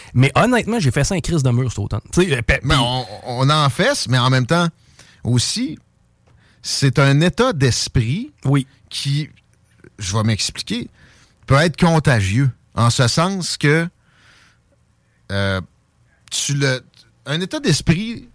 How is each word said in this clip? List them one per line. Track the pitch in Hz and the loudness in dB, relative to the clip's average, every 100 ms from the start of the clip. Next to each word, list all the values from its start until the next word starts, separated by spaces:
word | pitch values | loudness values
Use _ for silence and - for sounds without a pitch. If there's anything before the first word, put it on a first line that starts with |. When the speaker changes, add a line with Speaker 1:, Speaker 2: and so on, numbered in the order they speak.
| - | -4
Speaker 1:
mais | 120 131 - | 2 2 4
honnêtement, | 208 247 180 233 | 2 2 0 0
j'ai | 143 | 0
fait | 143 | 0
ça | 139 190 | 0 -2
en | |
crise | - 170 | -2 0
de | 131 | 2
mur | 120 127 | 0 -2
cet | 110 | -4
automne. | 101 104 - | -6 -8 -2
Tu | - | 0
sais, | 185 135 | 2 0
euh, | |
pe-, | 107 143 | 0 -2
Speaker 2:
Mais | 135 156 | 0 0
Speaker 1:
puis | |
Speaker 2:
on, | 120 127 120 104 - | 0 -2 -6 -12 -10
on | 123 135 | 0 2
en | 156 143 | 4 2
fesse, | 135 214 285 - | 2 0 0 0
mais | 127 | 0
en | 123 | 2
même | 131 123 | 2 2
temps, | 170 170 - _ - - _ | 0 0 -4 _ -20 -20 _
aussi, | - 123 - - 269 - _ _ _ _ _ _ _ _ | -2 0 0 -4 -6 -8 _ _ _ _ _ _ _ _
c'est | - - 139 131 | -8 -2 0 2
un | 139 139 | 4 4
état | 175 - 254 | 2 2 0
d'esprit | 180 127 - - - 110 165 285 - 135 | 2 0 0 -2 -2 -2 -4 -8 -6 0
Speaker 1:
Oui. | 139 131 _ _ | 0 -2 _ _
Speaker 2:
qui, | - 139 143 151 - _ _ _ _ - - | -8 -4 -4 -6 -14 _ _ _ _ -20 -12
je | 92 110 | -6 -2
vais | |
m'expliquer, | 107 107 - - - 233 - - - _ _ _ - | 0 -2 -4 -8 -8 -8 -8 -16 -20 _ _ _ 0
peut | 139 | 2
être | 170 - | 2 2
contagieux, | 175 160 151 120 95 107 139 - _ - | 2 4 2 2 2 0 0 -2 _ 0
en | 117 | 0
ce | - 120 | 2 0
sens | - 175 196 160 - | 2 0 -2 -6 -2
que, | 143 156 170 - _ _ _ _ _ _ _ _ _ _ _ _ - | 2 2 0 -8 _ _ _ _ _ _ _ _ _ _ _ _ -8
euh, | 101 98 95 82 _ _ _ _ _ _ | -4 -2 -2 -6 _ _ _ _ _ _
tu | - - | -6 -4
le, | 143 139 127 - _ _ _ - | -2 0 -2 -6 _ _ _ -8
un | 156 | -6
état | 185 302 | -6 -4
d'esprit | 285 151 - 165 220 226 - | 0 0 2 0 -2 -10 -14